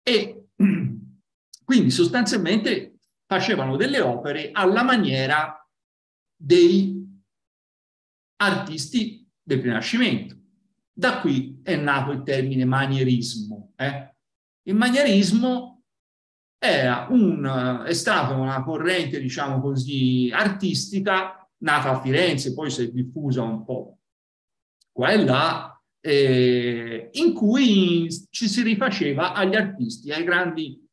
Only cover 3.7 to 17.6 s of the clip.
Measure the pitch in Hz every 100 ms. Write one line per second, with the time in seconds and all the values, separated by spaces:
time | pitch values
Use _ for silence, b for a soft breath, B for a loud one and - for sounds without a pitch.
3.7 | 135 254 277 151 120 143 156 156 208 185
4.7 | 214 254 247 156 131 131 151 156 - _
5.7 | _ _ _ _ _ _ _ 147 175 175
6.7 | 196 196 - - - _ _ _ _ _
7.7 | _ _ _ _ _ _ _ 202 - -
8.7 | 156 - 240 214 - _ _ - 135 123
9.7 | 110 - 226 233 117 - - _ _ _
10.7 | _ _ - 247 - 165 131 - - -
11.7 | 151 147 139 131 135 135 135 135 131 127
12.7 | 135 135 135 131 123 110 113 104 101 -
13.7 | - 139 139 - _ _ _ _ _ -
14.7 | 202 247 262 285 196 185 226 254 247 -
15.7 | _ _ _ _ _ _ _ _ _ 233
16.7 | 147 127 123 - 254 190 156 139 131